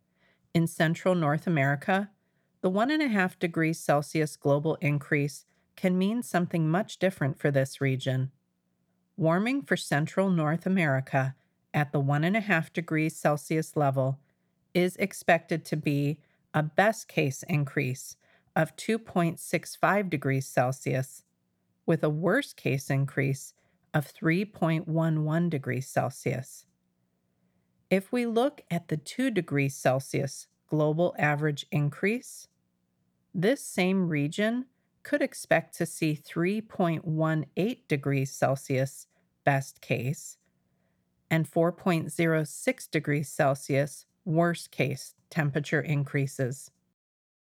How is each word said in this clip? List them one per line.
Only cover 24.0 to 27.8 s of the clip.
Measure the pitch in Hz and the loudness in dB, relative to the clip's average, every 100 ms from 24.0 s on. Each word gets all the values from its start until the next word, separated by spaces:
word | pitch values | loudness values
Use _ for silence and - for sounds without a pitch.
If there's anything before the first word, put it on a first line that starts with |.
| 143 | -2
three | - 160 170 208 | -2 0 0 -2
point | - 165 160 165 | -2 0 0 0
one | 160 165 156 | 0 0 0
one | 151 160 175 | 0 0 0
degrees | 151 131 123 131 | -2 -2 -4 -4
Celsius. | 135 127 - - 123 - - - _ _ _ _ _ _ _ _ _ _ _ | -2 -2 -4 -6 -4 -8 -16 -20 _ _ _ _ _ _ _ _ _ _ _